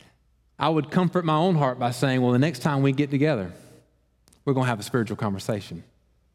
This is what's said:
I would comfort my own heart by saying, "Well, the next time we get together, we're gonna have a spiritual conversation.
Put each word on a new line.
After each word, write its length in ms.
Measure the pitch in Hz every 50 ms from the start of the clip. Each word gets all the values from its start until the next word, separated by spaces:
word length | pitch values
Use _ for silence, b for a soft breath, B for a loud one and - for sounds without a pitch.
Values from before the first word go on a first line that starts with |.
| b b b b _ _ _ _ _ _ _
I 120 | - 143 151
would 200 | 160 156 139 143
comfort 360 | - 185 185 170 - 180 170
my 100 | 160 156
own 200 | 156 170 190 180
heart 240 | 151 143 131 123 123
by 120 | 123 120
saying, 300 | 120 - 147 135 127 127
"Well, 100 | 127 123
the 80 | 123 123
next 200 | 139 165 139 -
time 220 | - - 143 135
we 120 | 135 139 135
get 180 | 143 147 139
together, 400 | 143 131 147 156 147 107 92 87 87 - - - - - _ _ _ _ _ _ _ _ _ _ _ _ -
we're 80 | 147 131
gonna 140 | 131 131
have 120 | 123 117 101
a 40 | -
spiritual 340 | - - 123 113 104 107
conversation. 640 | - 113 104 95 95 - - 113 104 - - 87 82 - _ _ _ _ _ _ _ _ _